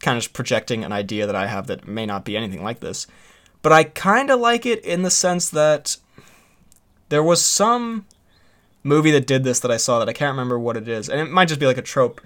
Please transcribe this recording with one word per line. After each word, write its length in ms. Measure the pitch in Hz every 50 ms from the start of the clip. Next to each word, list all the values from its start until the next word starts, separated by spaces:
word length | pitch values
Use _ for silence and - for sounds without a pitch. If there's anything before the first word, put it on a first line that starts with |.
kind 180 | - 147 123 117
of 140 | - - -
projecting 500 | - 123 - 120 113 - - 123 110 95
an 80 | 80 104
idea 340 | 104 101 98 107 104 104
that 100 | 101 101
I 100 | 95 98
have 220 | 98 101 98 - -
that 180 | 95 92 -
may 200 | - 104 113 110
not 180 | 104 101 98 -
be 120 | 110 104
anything 260 | 107 113 101 95 78 92
like 160 | 107 - -
this, 260 | - 80 - - - - _ - - - _ _ _ _ _ _ -
but 100 | 156 160
I 120 | 160 -
kinda 520 | - - - - 190 208 247 277 277 269
like 300 | 247 233 233 240 233 240
it 180 | 240 226 - -
in 180 | 170 170 180 185
the 80 | 180
sense 380 | - - - 180 180 175 175 -
that 460 | 165 151 151 151 151 147 - - - - _ _ _ - - - - _ _ _ _ _ _ _ _ _ _ _ _ _ _ _
there 140 | 147 151 156
was 220 | 165 175 165 -
some 600 | - - - 202 226 240 247 240 233 226 214 - _ _ _ _ _ _ _ _ _ _ _ _ _ _ _ -
movie 280 | 139 143 156 151 156
that 160 | 151 139 123
did 160 | - 135 131 131
this 160 | 127 123 -
that 100 | - 123
I 60 | 117 110
saw 200 | - - 120 117
that 100 | 110 110
I 40 | 117
can't 200 | - 147 143 135
remember 260 | 135 123 123 123 120
what 180 | 117 117 117
it 100 | 113 107 117
is, 200 | 113 110 104 -
and 120 | 131 143
it 100 | 160 135
might 160 | 160 185 180 165
just 100 | 156 139
be, 60 | 147
like, 120 | 131 127 127
a 40 | -
trope, 380 | - - 139 127 120 - - -